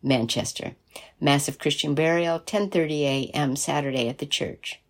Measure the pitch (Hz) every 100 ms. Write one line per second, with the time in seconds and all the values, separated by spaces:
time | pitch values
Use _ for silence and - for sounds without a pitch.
0 | - 131 113 120 113 - - - _ -
1 | - _ 147 143 143 139 - 147 151 143
2 | 160 170 170 165 - 208 202 190 160 151
3 | 143 135 135 - 143 135 - 143 139 131
4 | 120 - 143 - - - - - _